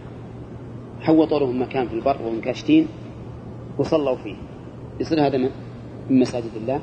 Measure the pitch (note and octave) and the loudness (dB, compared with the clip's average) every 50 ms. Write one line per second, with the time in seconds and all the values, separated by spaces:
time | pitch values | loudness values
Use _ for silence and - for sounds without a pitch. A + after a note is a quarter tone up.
0 | - - - - - - - - - - - - - - - - - - - - | -12 -12 -14 -14 -14 -14 -14 -14 -14 -12 -12 -12 -12 -12 -12 -12 -12 -12 -12 -2
1 | - D#3+ D#3+ D#3+ D#3 - D#3 D3 C#3 B2+ B2 B2+ B2+ A2+ - C3+ B2 G#2 A2 A2+ | 2 6 6 6 6 6 4 2 2 2 0 0 -2 0 0 0 0 0 -2 0
2 | A2 C3+ C#3 C#3 A#2+ A2+ A2+ A2 G#2 B2+ A#2+ - - - D3+ D#3+ D#3 - - - | 2 2 2 2 0 -4 -4 -2 -2 -2 -4 -2 2 6 6 6 6 4 0 -8
3 | - - - - - - - - - - - - - - - - C#3 - E3 D#3+ | -14 -14 -12 -12 -12 -12 -12 -12 -12 -12 -12 -12 -12 -6 -2 -2 2 2 2 4
4 | C#3+ C3+ B2+ - - G#2 F2 - - - - - - - - - - - - - | 4 2 0 0 -2 -8 -10 -10 -12 -14 -14 -14 -14 -14 -14 -14 -14 -10 -6 -6
5 | C3 - E3+ D#3 D3 C#3 C3+ - C3 - - - - - - - - - - - | -2 0 4 4 4 4 4 4 2 0 0 -4 -10 -12 -12 -14 -14 -12 -12 -10
6 | - B2 C3+ B2+ B2 A#2+ - A#2+ A2+ A2+ G#2+ A2 A2 B2 C3+ D3+ | 0 4 6 6 6 6 2 -2 -4 -4 -6 -4 -2 -2 -2 -2